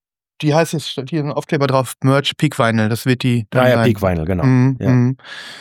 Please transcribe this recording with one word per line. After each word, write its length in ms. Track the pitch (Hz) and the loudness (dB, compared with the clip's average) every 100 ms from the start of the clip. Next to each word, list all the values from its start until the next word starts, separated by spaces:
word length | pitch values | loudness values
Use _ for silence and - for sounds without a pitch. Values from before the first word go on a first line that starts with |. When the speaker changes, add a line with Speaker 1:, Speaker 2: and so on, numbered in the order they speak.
| _ _ _ - | _ _ _ -4
Speaker 1:
die 140 | 151 | 0
heißt 180 | 151 165 | 2 0
jetzt, 160 | 156 - | -2 -8
steht 220 | - 131 | -10 -6
hier 120 | 160 | -6
ein 100 | 147 | -4
Aufkleber 340 | 139 - 165 139 | -6 -4 -2 2
drauf, 280 | 131 123 - | 0 -2 -2
Merch 340 | 135 139 135 - | 0 2 0 -2
Peak 200 | 151 - | -2 2
Vinyl, 300 | 117 113 107 | 0 2 0
das 160 | 117 | -2
wird 180 | 131 123 | -2 0
die 240 | 127 120 110 | 0 -2 -2
dann 140 | 123 | 0
Speaker 2:
Ja, 40 | 127 | 2
ja, 40 | 120 | 4
Speaker 1:
sein. 80 | 117 | 2
Speaker 2:
Peak 80 | 107 | 2
Vinyl, 220 | 95 85 | 0 -2
genau. 200 | 80 90 | -2 0
Speaker 1:
Mhm, 320 | 131 127 131 131 | 2 4 2 0
Speaker 2:
Ja. 80 | 123 | 2
Speaker 1:
mhm. 280 | 127 123 131 - - - - | 2 2 -2 -12 -18 -18 -20